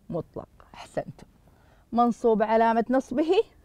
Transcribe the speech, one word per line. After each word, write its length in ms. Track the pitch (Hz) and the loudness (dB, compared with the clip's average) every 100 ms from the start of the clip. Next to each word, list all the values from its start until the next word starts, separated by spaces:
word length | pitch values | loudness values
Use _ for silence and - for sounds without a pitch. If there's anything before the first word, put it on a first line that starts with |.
| - | -10
مطلق. 400 | 170 - - - - - | -10 -10 -14 -18 -20 -20
أحسنتم. 540 | - - - - - - _ _ _ _ _ _ | -20 -12 -8 -8 -12 -20 _ _ _ _ _ _
منصوب 520 | 226 240 226 240 214 | 0 0 0 0 2
علامة 420 | 214 226 226 226 226 | 2 2 2 2 0
نصبه 420 | 262 - 262 311 381 - _ | -2 -2 -2 0 0 0 _